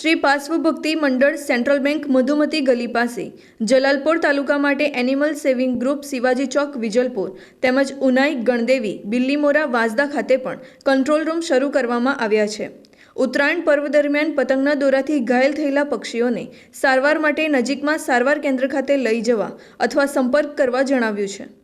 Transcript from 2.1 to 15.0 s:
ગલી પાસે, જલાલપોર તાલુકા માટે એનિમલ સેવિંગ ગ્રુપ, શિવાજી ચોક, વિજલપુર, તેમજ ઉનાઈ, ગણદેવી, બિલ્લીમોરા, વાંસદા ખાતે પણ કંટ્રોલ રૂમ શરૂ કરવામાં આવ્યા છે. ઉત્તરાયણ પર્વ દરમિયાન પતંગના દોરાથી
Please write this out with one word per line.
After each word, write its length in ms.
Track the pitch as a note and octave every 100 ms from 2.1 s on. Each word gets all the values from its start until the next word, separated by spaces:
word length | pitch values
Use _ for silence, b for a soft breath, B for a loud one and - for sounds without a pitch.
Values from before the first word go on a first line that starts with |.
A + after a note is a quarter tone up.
| C4 B3+ D4 D4+ D#4
ગલી 260 | C4+ A#3+ A#3
પાસે, 440 | A#3 A#3+ - - - B B
જલાલપોર 560 | G#3+ C4 C4+ C#4 D4 E4
તાલુકા 400 | E4 C#4+ C4+ C#4+
માટે 280 | C#4+ C#4 D4
એનિમલ 480 | B3 B3 C4+ D4
સેવિંગ 440 | D4 C#4+ B3 B3+ A#3+
ગ્રુપ, 240 | B3 C#4+
શિવાજી 440 | - B3+ B3+ B3+ C4+
ચોક, 320 | C#4+ C#4+ C#4+
વિજલપુર, 600 | A3 G#3+ B3 B3 F3 - B B
તેમજ 320 | B3+ B3+ C#4 -
ઉનાઈ, 340 | C4 B3+ C#4 D4
ગણદેવી, 640 | A3 A#3+ A#3 C4 G#3+ - G3+
બિલ્લીમોરા, 600 | A#3+ B3+ C#4+ D4 C#4+ D4+
વાંસદા 400 | A#3+ A3+ A3 C#4+
ખાતે 320 | C#4+ C#4+ C4
પણ 200 | F#3+ - B B -
કંટ્રોલ 380 | C4+ C4+ D4+
રૂમ 160 | D#4 E4
શરૂ 300 | E4 D4+ C#4+
કરવામાં 460 | D4 A#3 A#3+ B3 C#4
આવ્યા 320 | A3 G#3+ G#3
છે. 220 | G#3 - - - b b b
ઉત્તરાયણ 460 | C4 C#4+ C#4+ E4+
પર્વ 260 | D#4+ D4 D4
દરમિયાન 440 | D4 D4 C#4+ D4+ D4
પતંગના 380 | B3 C4+ C#4
દોરાથી 460 | D4 C#4 C4+